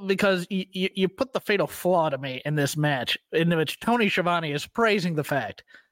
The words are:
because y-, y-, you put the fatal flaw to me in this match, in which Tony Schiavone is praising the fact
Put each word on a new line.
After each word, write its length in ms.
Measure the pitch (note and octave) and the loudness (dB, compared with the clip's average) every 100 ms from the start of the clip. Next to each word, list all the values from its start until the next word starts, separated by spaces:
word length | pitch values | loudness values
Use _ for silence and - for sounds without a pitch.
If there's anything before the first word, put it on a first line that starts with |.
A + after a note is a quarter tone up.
| G3 | -2
because 400 | G3 G3+ F#3 F3 | 0 2 2 0
y-, 140 | F#3+ F#3 F#3 | -4 -4 -2
y-, 140 | F#3 - | -2 0
you 120 | F#3 | -2
put 240 | - C4 | 0 -4
the 60 | F#3+ | -4
fatal 280 | - G3+ D3+ | 0 0 0
flaw 420 | - F3+ F3+ D#3 | -2 2 2 2
to 80 | C3+ | 0
me 240 | C3+ B2+ D3 | -6 -6 -2
in 100 | D3+ | 0
this 200 | C#3 D3 | 0 2
match, 420 | D3 C3+ A#2+ - _ | 0 0 -2 -6 _
in 240 | D#3 E3+ E3+ | 0 2 2
which 240 | D3+ - | 0 -2
Tony 300 | - A#3+ G3+ | 0 2 2
Schiavone 420 | - F3 F3 D#3+ | 0 0 0 0
is 140 | C#3+ - | -4 -6
praising 500 | - A3+ G3+ F3 D3+ | 0 2 2 0 -2
the 80 | |
fact 400 | C#3+ C#3 G#2 - - - _ | -2 -2 -4 -10 -18 -20 _